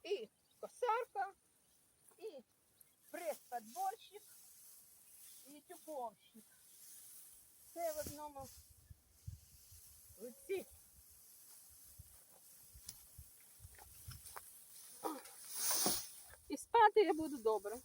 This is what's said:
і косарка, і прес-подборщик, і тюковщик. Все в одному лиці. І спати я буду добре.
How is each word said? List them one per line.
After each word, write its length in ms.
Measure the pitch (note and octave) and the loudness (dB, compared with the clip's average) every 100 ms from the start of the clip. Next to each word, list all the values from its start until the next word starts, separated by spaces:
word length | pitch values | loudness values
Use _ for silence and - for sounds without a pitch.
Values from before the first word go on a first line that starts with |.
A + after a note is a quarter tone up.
і 260 | E4 F#4+ G#3+ _ _ _ | 0 -2 -2 _ _ _
косарка, 720 | G#3+ - A#4+ A4+ A#4 G#4 F#4+ F#4+ _ _ _ _ _ _ - - | -14 0 4 4 2 0 -2 -4 _ _ _ _ _ _ -20 -12
і 260 | G#4 C4+ - _ _ _ - _ - | -10 -10 -16 _ _ _ -20 _ -12
прес-подборщик, 1120 | E4 E4+ A#3+ - B3 A3 C#4 F#4+ A4 - G#4 - - - - - - - - - - - - C4 | -4 -2 -4 -4 -6 -4 0 0 0 -12 -16 -16 -20 -20 -20 -20 -20 -20 -20 -20 -20 -18 -16 -14
і 160 | D4 | -16
тюковщик. 840 | - E4+ - D4 A#3+ F3 - A3+ - - - - - - - - - - - - | -14 -14 -6 -4 -4 -6 -20 -20 -20 -20 -20 -20 -18 -16 -16 -16 -18 -20 -20 -20
Все 300 | - E4 E4+ | -12 -2 0
в 40 | D4+ | 0
одному 500 | C#4+ C#4+ D4+ C#4 C4 - - - - - _ - - - - - - - - - - - | -4 -6 -8 -8 -10 -12 -20 -20 -20 -20 _ -12 -10 -10 -16 -20 -20 -20 -20 -20 -20 -12
лиці. 480 | A#3+ A#3 - F#4+ - - - - - - - - - - - - - - - - - - - - - - - - - - - - - - - - - - - - - - - - - - - - E4 C#4 - - - - - - - - - - - - - | -10 -10 -2 -2 -2 -16 -20 -20 -20 -20 -20 -20 -20 -20 -20 -20 -20 -18 -20 -20 -20 -20 -20 -20 -18 -14 -14 -14 -18 -18 -20 -20 -20 -20 -20 -18 -20 -14 -12 -12 -10 -12 -12 -18 -18 -16 -16 -4 -4 -4 -10 -14 -8 0 4 6 6 4 -2 -12 -16 -18 -6
І 60 | D4 | -6
спати 460 | - A#4 G#4+ G#4+ | 6 10 12 12
я 100 | F4 | 8
буду 240 | D#4 D#4 C#4 | 6 2 2
добре. 380 | A3 G#3+ G3+ A#3 | 4 4 0 -6